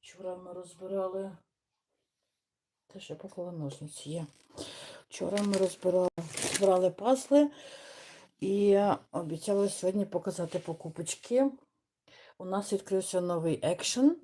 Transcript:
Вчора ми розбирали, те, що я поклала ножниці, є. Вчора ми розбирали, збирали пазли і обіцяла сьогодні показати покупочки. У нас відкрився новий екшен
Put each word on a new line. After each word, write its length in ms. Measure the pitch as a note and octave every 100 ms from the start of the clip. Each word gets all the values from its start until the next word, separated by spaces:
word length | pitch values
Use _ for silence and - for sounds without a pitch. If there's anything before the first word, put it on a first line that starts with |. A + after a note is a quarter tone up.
Вчора 360 | - F3+ F#3 F3+
ми 160 | F3+
розбирали, 840 | F3+ F3 - F#3 G3 F#3+ F#3+ G3 F3 _ _ _ _ _ _ _ _ _ _ _ _ _ _ _
те, 140 | F#3+
що 140 | -
я 40 | D3+
поклала 340 | G3 - F3+
ножниці, 580 | E3+ D3 C#3 D3 - -
є. 160 | D#3+ D#3 _ _ - - - - - _
Вчора 340 | - E3+ G3+
ми 140 | G#3 G3
розбирали, 520 | F#3 - F#3 F3+ F3+ - E3 - -
збирали 360 | - G3 F#3 F#3
пазли 600 | F3+ G#3+ C4 - C#4+ D4 - - - - - - - - _
і 380 | G3 G3 G3+ G3 G3+ - -
обіцяла 560 | - E3 D#3+ - G3+ G3+
сьогодні 360 | - F#3 G3
показати 540 | G3 F3 F#3+ F3+ E3 F3+
покупочки. 920 | E3+ D#3+ E3 D#3 E3 - - A#3+ C#4 C4+ _ _ _ _ _ - - _
У 60 |
нас 280 | F#3 F#3+ G3+
відкрився 480 | G3 - F#3+ F#3+ F#3
новий 400 | F3 F3 E3 D#3
екшен 540 | D3+ F3 - - C4+ E4+